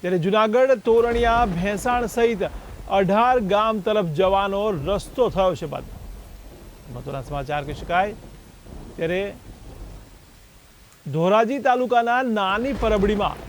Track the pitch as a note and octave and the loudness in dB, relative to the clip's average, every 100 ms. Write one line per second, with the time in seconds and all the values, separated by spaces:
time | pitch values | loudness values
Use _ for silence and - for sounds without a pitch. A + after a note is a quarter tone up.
0 | F3 F3+ E3+ G#3+ G#3+ A3+ C4 B3+ A#3 A3+ | 0 0 2 4 4 4 4 4 4 4
1 | A#3 A#3 A#3 A#3 A#3+ E3+ F#3+ G#3 B3 B3 | 4 2 2 2 2 0 -2 -2 -2 -2
2 | A#3 - A#3 A3 F3 - - - - G3 | -2 2 2 2 -4 -6 -16 -16 0 2
3 | F#3+ G3+ A#3+ B3+ G3 G3+ A3 A3 G3 G#3+ | 4 4 4 2 2 2 2 0 0 0
4 | F3+ D3+ F#3+ G3 G3 G3 G#3+ F#3 C#3+ G3+ | 0 2 2 2 0 -2 -2 -2 -2 -4
5 | - - A#3 F3 F#3 E3+ D#3+ C#3 - - | -4 0 0 2 0 0 -6 -10 -12 -16
6 | - - - - - - - - - B2 | -16 -16 -18 -20 -20 -20 -20 -20 -16 -14
7 | B2+ C#3 B2+ C#3+ C#3 D3 C#3+ C#3+ D3 E3+ | -10 -10 -8 -8 -4 -6 -6 -10 -2 0
8 | G#3 G#3+ - - - - - - - - | 0 -4 -16 -20 -20 -20 -20 -18 -16 -6
9 | E3 F3+ G3+ - - - - - - - | -4 -2 -4 -10 -20 -20 -20 -18 -16 -18
10 | - - - - - - _ - - _ | -20 -20 -20 -20 -20 -20 _ -20 -20 _
11 | - C#3+ F3 G#3+ A3+ C#4 B3 B3 B3+ A#3+ | -6 -2 2 4 4 0 0 2 2 2
12 | A#3 B3 C4 G#3+ F#3+ G3+ B3+ A#3 A3+ G#3+ | 2 0 0 0 0 -2 -2 -2 0 2
13 | G3+ G#3 F#3 - | 2 0 -2 -4